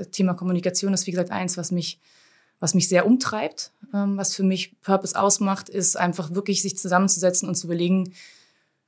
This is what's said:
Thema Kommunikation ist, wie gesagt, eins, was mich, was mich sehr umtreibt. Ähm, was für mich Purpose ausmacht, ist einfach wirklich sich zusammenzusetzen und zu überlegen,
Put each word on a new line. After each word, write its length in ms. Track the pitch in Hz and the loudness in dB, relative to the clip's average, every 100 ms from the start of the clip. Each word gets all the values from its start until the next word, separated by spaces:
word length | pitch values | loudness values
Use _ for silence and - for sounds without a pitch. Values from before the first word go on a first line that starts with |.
| - | -6
Thema 220 | - 190 | 0 0
Kommunikation 640 | 180 185 180 180 180 196 185 | 0 -2 -2 0 -2 0 0
ist, 100 | - | -2
wie 60 | |
gesagt, 180 | 180 175 | -2 -2
eins, 280 | 196 180 180 | -2 -4 -4
was 120 | 165 | -4
mich, 300 | 180 160 - _ _ _ _ _ _ | -4 -4 -10 _ _ _ _ _ _
was 140 | 165 | 0
mich 160 | 185 180 | 2 4
sehr 160 | 175 202 | 4 4
umtreibt. 640 | 247 - 214 294 - - _ - | 4 2 -4 -6 -8 -14 _ -8
Ähm, 240 | 202 202 196 | -4 -2 -2
was 180 | 190 - | -2 0
für 60 | |
mich 400 | 190 190 - _ | 0 0 -4 _
Purpose 340 | - 196 190 - | 0 0 0 0
ausmacht, 540 | 196 196 196 190 - | 2 2 2 -2 -4
ist 260 | 196 180 - | -2 0 2
einfach 380 | 180 170 156 | 0 -2 -4
wirklich 300 | 175 202 190 | -4 -2 -2
sich 120 | 196 185 | -2 -4
zusammenzusetzen 720 | 185 180 190 180 180 180 185 | 0 2 4 2 2 2 0
und 60 | |
zu 140 | 170 170 | -4 -4
überlegen, 460 | 170 175 190 185 - - - _ _ _ _ | -2 2 2 0 -8 -20 -20 _ _ _ _